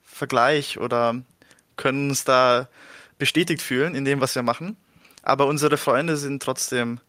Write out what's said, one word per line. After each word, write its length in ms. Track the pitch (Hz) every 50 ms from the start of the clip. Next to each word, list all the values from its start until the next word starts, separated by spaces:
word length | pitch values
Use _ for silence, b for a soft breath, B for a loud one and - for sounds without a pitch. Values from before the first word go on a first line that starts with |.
| _
Vergleich 760 | _ - - 147 - 135 120 120 135 156 147 139 - - -
oder 420 | - 120 120 120 120 117 117 127 127 _ _ _ b b b b b b _
können 340 | - - 135 131 139 139 139
uns 140 | 135 - -
da 440 | - 131 127 127 123 123 120 131 B B B B B B B B B B -
bestätigt 440 | 143 131 - 156 180 170 165 143
fühlen 320 | - - 127 127 143 175 -
in 120 | 139 139
dem, 160 | 135 143 139
was 140 | 139 - -
wir 80 | 131 120
machen. 340 | 120 117 - 160 185 226 - b b b b b b b b
Aber 260 | - - 135 135 143 143
unsere 300 | 151 143 147 147 147 135
Freunde 400 | - 143 120 127 156 170 156 147
sind 240 | 143 139 139 135
trotzdem 580 | - 139 131 - - - 127 123 120 117 120 120 -